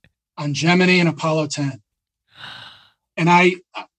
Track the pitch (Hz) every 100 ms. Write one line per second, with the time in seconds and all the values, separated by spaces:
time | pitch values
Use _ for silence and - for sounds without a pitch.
0 | _ _ _ - 147 143 165 180 180 185
1 | 170 147 160 156 147 147 139 117 _ _
2 | _ _ _ - - - - - _ _
3 | _ - 165 175 180 180 _ - -